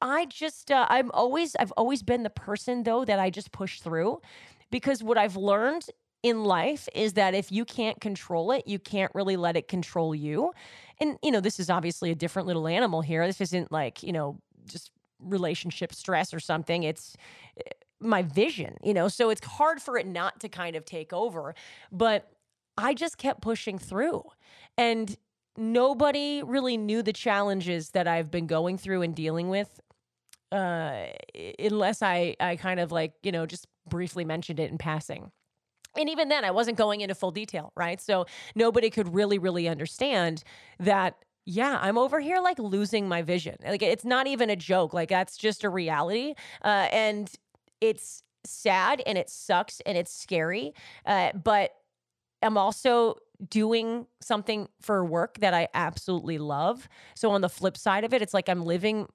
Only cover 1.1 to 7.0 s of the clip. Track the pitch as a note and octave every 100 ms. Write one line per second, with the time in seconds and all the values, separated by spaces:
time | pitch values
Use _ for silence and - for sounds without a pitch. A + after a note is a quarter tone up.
1.1 | - B3 D4 E4+ - G3 - A3+ C4+ -
2.1 | B3 G#3+ - - G#3 - B3 A#3 A#3 A#3+
3.1 | G3+ F#3+ F3+ - - F#3+ - E3+ D#3+ F#3
4.1 | D#4+ - - - - - B3 C4+ C4 A3
5.1 | A3+ G#3 F#3+ G3+ G3+ A#3+ E4 - - _
6.1 | _ A#3+ A3+ G#3 F3+ A#3+ D4 - -